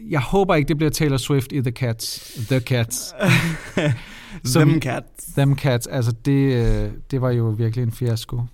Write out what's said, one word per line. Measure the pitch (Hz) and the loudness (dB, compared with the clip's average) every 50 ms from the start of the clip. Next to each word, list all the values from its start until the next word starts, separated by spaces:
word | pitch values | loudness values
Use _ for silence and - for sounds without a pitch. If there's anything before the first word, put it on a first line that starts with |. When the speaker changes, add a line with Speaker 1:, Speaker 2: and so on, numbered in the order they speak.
| 226 220 | -8 -4
Speaker 1:
jeg | 160 143 | -2 -2
håber | 117 - 190 196 196 185 180 | 0 2 2 2 4 4 4
ikke, | 156 143 - | 2 2 2
det | 160 | 0
bliver | 147 160 151 | 2 2 0
Taylor | 123 - 160 147 135 | 2 2 2 2 2
Swift | 131 123 - 147 139 131 - | 0 0 0 0 0 0 -2
i | - 143 | -2 -2
The | 120 - | -2 -2
Cats. | 120 - 131 117 113 113 - - - - - - - 160 110 - | -2 -4 -4 -4 -4 -4 -8 -10 -10 -12 -14 -14 -10 -8 -4 -2
The | 135 131 | -2 -2
Cats. | 123 - 131 120 113 - - - - - - - 208 175 123 165 165 165 160 - - - - | 0 0 0 0 0 -2 -4 -8 -10 -10 -6 0 2 4 4 4 2 0 -4 -8 -10 -8 -4
Speaker 2:
<laughs> | 190 160 147 117 - - - - - - - 214 170 - | 0 0 0 0 -2 -6 -14 -18 -20 -18 -16 -14 -8 -4
Speaker 1:
Som | 123 139 165 151 143 | 0 4 4 6 6
Speaker 2:
Them | 165 | 4
Speaker 1:
i | 160 | 2
Speaker 2:
Cats. | - 131 - - - - - - - - - | 0 -2 -6 -6 -8 -12 -16 -18 -14 -6 -2
Speaker 1:
Them | 143 139 139 139 | 2 2 2 2
Cats. | 139 - 143 123 120 - | 2 2 0 0 0 -2
Altså, | - - 131 117 120 | -2 -2 -2 0 0
det, | 117 - - 143 139 139 139 135 127 | -2 -2 0 2 4 4 4 4 2
øh, | 120 117 110 107 107 107 104 107 - - - | 4 4 4 4 2 0 -2 -6 -10 -8 -6
det | 139 131 | -4 -2
var | 127 127 | 0 0
jo | 120 120 117 | 2 2 0
virkelig | 113 107 107 117 113 110 127 | 0 0 0 0 -2 0 0
en | 123 113 | -2 -2
fiasko. | - - 123 117 113 113 - - 127 120 120 120 | -2 -2 -2 -2 -2 -2 -4 -6 -6 -6 -6 -4